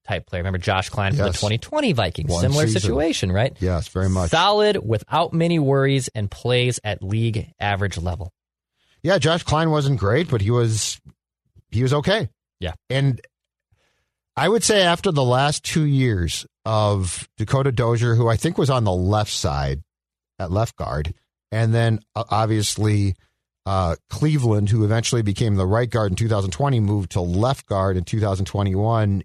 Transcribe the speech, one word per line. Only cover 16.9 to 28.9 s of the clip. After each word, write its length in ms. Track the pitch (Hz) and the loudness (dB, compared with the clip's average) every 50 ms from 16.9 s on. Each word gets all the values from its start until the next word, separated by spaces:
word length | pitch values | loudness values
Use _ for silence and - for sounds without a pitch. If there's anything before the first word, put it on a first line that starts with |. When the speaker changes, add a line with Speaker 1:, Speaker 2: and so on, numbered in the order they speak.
| 104 98 92 87 - - - - _ | 2 0 -2 -4 -6 -8 -14 -12 _
Speaker 2:
Dakota 340 | - 110 - - 135 135 139 | -6 -4 0 0 2 2 2
Dozier, 420 | 120 120 117 117 120 110 120 120 113 | 0 0 0 2 2 2 2 2 2
who 120 | 117 120 113 | 4 4 4
I 80 | 113 | 2
think 200 | - - 165 185 - | 2 0 -2 0 0
was 100 | 160 120 | 2 2
on 140 | 131 123 110 | 2 2 2
the 100 | 101 90 | 2 0
left 380 | 90 90 95 107 107 104 - | 2 2 2 2 2 0 -2
side 500 | - - - 85 69 71 69 69 69 73 - _ _ _ _ _ _ _ _ _ _ | -4 -4 -4 -2 -2 -2 -2 -2 -4 -6 -8 _ _ _ _ _ _ _ _ _ _
at 140 | - 92 82 | -10 -6 -4
left 240 | 90 104 120 - - | -2 -2 -2 -2 -4
guard, 380 | - - - 65 76 76 87 - _ _ _ _ _ _ - | -8 -8 -6 -4 -4 -4 -6 -8 _ _ _ _ _ _ -6
and 220 | 107 113 113 113 113 | -2 0 0 2 2
then, 260 | 117 117 113 110 104 - _ - | 2 2 2 0 -2 -4 _ -8
uh, 80 | 107 - - | -8 -4 -2
obviously, 840 | 98 107 113 107 110 107 101 - - - 107 107 104 101 101 98 92 - _ _ _ _ _ _ _ _ - | 0 0 0 2 0 0 0 -2 -2 0 0 2 2 2 2 0 -2 -4 _ _ _ _ _ _ _ _ -6
uh, 300 | 95 98 95 92 85 80 - _ - | -2 0 0 0 0 -2 -4 _ -10
Cleveland, 600 | - 101 151 156 151 143 123 113 107 104 101 101 | -6 -2 0 2 2 2 2 2 2 2 2 2
who 160 | 117 110 107 | 2 2 2
eventually 360 | 104 113 117 113 - 127 120 | 2 2 0 0 0 0 0
became 340 | 110 101 98 - 127 107 101 | 0 0 0 0 0 0 2
the 100 | 95 92 | 2 2
right 240 | 92 104 117 123 117 | 2 2 2 0 0
guard 220 | - 113 107 98 90 | 0 0 0 0 0
in 20 | |
two 140 | - 117 110 | 0 0 0
thousand 220 | 110 101 98 95 | 0 0 0 -2
twenty, 280 | - - 143 143 131 113 | -2 -2 0 0 2 2
moved 320 | 104 98 107 104 92 - | 2 2 0 0 -2 -2
to 100 | - 98 | -4 -4
left 440 | 87 87 87 98 113 131 139 - - | -2 0 0 2 2 0 0 -2 -4
guard 320 | - 107 98 95 98 92 | -4 -2 0 0 0 0
in 80 | 92 87 | -2 -2
two 160 | - - 107 | -2 -2 -2
thousand 240 | 107 101 95 92 95 | 0 0 0 -2 -4
twenty-one, 800 | - - 101 101 98 92 98 104 113 | -4 -2 -2 0 0 0 0 0 2